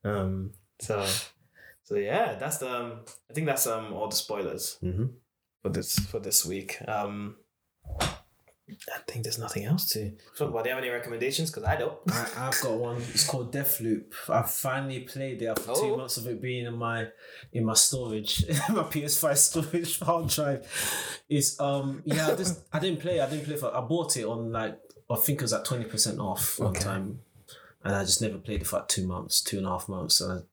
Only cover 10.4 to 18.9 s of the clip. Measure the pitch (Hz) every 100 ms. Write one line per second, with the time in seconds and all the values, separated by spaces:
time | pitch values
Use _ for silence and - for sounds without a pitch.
10.4 | 147 117 117 131 123 120 117 117 127 135
11.4 | 160 - 143 156 - - - 117 113 -
12.4 | 131 - 127 113 120 120 120 - - 131
13.4 | 120 139 139 - 113 107 - - - -
14.4 | - - 139 131 135 127 - 135 135 117
15.4 | 113 107 - 135 214 208 127 - 117 113
16.4 | 127 123 120 117 117 117 113 - - -
17.4 | - - 110 110 - 131 120 107 104 -
18.4 | - 147 - 208 156